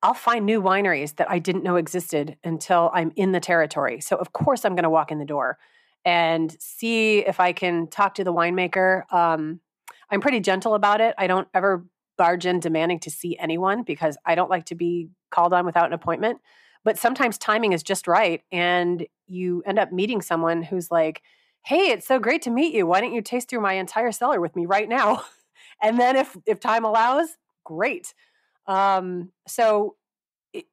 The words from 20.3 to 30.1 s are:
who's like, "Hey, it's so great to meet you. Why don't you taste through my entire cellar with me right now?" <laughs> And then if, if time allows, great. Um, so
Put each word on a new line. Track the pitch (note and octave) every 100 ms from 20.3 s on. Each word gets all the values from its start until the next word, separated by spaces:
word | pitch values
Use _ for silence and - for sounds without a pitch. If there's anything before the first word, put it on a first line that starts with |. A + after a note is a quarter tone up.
| E3+ E3 E3+
who's | E3 F#3 E3+
like, | E3+ D#3+ E3 _ _ _ _
"Hey, | - D4+ F#4
it's | A3 -
so | C4
great | A3+ D#4+
to | C4
meet | A#3+ D#4+
you. | A#3 E3+
Why | F3+
don't | A#3+
you | A#3+
taste | G#3+ B3 A#3+
through | B3
my | G3+
entire | F#3+ F#3 - A#3+
cellar | G#3 B3 C4
with | E3+ F3+
me | E3+
right | G3 G#3+
now?" | F#3 G#3 B3 -
<laughs> | _ _ _ - -
And | G#3+ A#3
then | B3 C4
if, | C4 F3+ F#3
if | G#3
time | B3 A3 A3+
allows, | A3 A#3 C4+ D#4+ - _ _
great. | - D#3+ A#3 B3+ - - _ _ _ _ -
Um, | F#3+ G3 F#3+ F#3 F3+ F3 _ -
so | - A3+ G#3+ G#3 - _